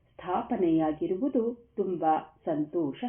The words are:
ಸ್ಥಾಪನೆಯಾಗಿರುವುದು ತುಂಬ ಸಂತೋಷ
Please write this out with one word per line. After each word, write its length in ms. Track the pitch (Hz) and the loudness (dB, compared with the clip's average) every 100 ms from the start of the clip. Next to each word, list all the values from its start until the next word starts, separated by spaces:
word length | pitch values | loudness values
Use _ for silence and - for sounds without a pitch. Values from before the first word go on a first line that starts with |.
| _ | _
ಸ್ಥಾಪನೆಯಾಗಿರುವುದು 1600 | - 175 180 - 214 170 160 156 147 170 185 269 269 226 247 - - | -14 -4 -2 -2 0 4 4 2 0 -2 -2 0 0 0 -4 -8 -6
ತುಂಬ 300 | 190 175 160 156 - _ - | -4 0 2 2 -2 _ -4
ಸಂತೋಷ 580 | 151 151 175 - - | -2 -2 -2 -2 -4